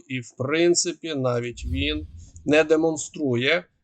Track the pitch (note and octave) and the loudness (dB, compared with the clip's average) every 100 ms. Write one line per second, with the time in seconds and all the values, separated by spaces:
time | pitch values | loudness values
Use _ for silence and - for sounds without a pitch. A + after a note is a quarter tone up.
0 | - B2+ A#2+ - C3 D#3 F3 E3+ F3+ D#3 | -8 -8 -8 -8 -2 2 4 4 0 -6
1 | E3 D3 B2+ A#2+ A#2+ A#2 - B2+ C#3+ D3+ | -6 -2 0 -2 -4 -8 -6 -2 -2 -4
2 | D3+ - - - - D3+ D#3 D#3+ D#3+ D#3 | -8 -16 -20 -10 2 4 4 4 2 -2
3 | - - D3 A#2+ C3 E3+ - _ | -8 -6 -2 0 2 0 -4 _